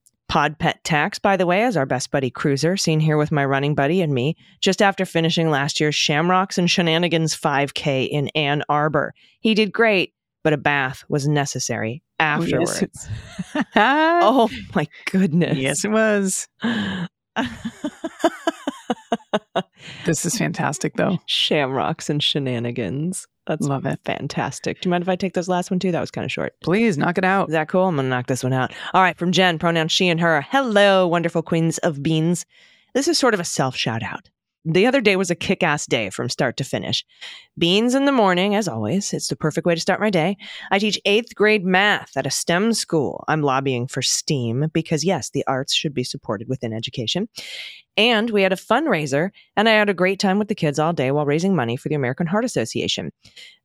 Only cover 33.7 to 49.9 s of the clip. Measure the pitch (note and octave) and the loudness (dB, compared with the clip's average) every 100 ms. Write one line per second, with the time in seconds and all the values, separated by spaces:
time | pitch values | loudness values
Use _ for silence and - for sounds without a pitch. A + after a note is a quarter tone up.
33.7 | - - A2+ A2 - - _ _ _ D#3+ | -2 -4 -4 -6 -10 -16 _ _ _ -2
34.7 | E3+ A3+ C4+ G#3+ F#3 F#3+ F3 - F#3+ E3+ | 2 4 4 4 2 0 -2 -2 0 0
35.7 | D3 - C3+ G2+ - B2 - C3+ - C3 | 0 -2 -2 -2 -4 -6 -2 -2 -2 -6
36.7 | A#2+ D#2+ A#2+ - - - - - - E3 | -6 -4 -6 -6 -16 -20 -20 -14 -2 2
37.7 | F#3+ A#3 C4 C#4 C4+ G3 F3+ G3 G3+ G3+ | 2 4 2 2 4 4 4 2 0 -2
38.7 | A2+ G#2+ F3 - - - - D#3 D3 E3+ | -2 -2 -2 -2 -6 -6 -4 -2 -2 0
39.7 | E3 - F#3+ G#3+ F#3 D#3+ G3+ - - - | 0 0 0 2 2 0 -2 -10 -14 -2
40.7 | G3 G#3+ G3 - G#3 A#3+ - G#3 G#3+ F3+ | 0 0 0 2 2 0 0 2 2 2
41.7 | F#3 G#3 F3 - C#3 C3+ - - E3+ A3 | 2 4 2 -2 -4 -2 -2 0 2 2
42.7 | A3 - E3 A#2 G1+ - D#3 C#3+ C3 C3+ | 0 0 0 0 -4 -2 0 2 2 0
43.7 | B2+ B2 - B2 - - D3 A#2 A#2 D3+ | -2 -2 -4 -2 -2 -2 -2 0 0 0
44.7 | E3 D#3 D#3 D#3+ E3+ - - - C3+ C#3 | -2 -2 -2 0 -2 -4 -6 -2 -2 -2
45.7 | - D#3+ C3 B2 - - G#2+ A#2+ C3 A#2 | -2 -2 -4 -6 -8 -6 -6 -4 -6 -6
46.7 | A2 - - A#2 F3 A3 - - - - | -6 -8 -8 -4 -4 -4 -10 -16 -14 -16
47.7 | - _ - A3 A3+ A3+ G#3 F#3+ F#3 - | -18 _ 0 2 2 2 2 2 0 0
48.7 | A3+ D#4+ F3 D3+ C#3 F#3 - _ - A3 | 0 2 0 0 0 -2 -6 _ 0 4
49.7 | G#3+ G#3 | 4 2